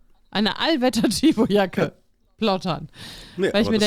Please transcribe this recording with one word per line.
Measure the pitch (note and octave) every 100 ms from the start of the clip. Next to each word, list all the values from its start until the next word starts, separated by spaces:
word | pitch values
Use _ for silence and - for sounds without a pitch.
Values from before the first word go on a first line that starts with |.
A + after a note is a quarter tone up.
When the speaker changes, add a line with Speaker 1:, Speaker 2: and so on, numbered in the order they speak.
| _ _ _
Speaker 1:
Eine | - G#3 -
Allwetter-Chibo-Jacke | C4+ D#4+ B3+ - C#4 G3 D4 A#3 - G3+ F#3+ -
Speaker 2:
Ja. | D#3+ - _ _ _ _
Speaker 1:
plottern. | A3 F#3+ F#3 C#3+ D#3+ - - - - -
Speaker 2:
Nee, | F#3
Speaker 1:
Weil | G3+
ich | G3+
Speaker 2:
aber |
Speaker 1:
mir |
Speaker 2:
das | G#3+